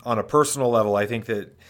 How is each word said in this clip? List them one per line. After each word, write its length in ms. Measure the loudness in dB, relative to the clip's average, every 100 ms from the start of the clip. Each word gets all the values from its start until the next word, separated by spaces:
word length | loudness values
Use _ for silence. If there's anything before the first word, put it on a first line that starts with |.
on 140 | -4 -2
a 40 |
personal 480 | 0 2 2 0 0
level, 260 | 2 2 2
I 100 | 0
think 200 | -4 -6
that 300 | -8 -8 _ -20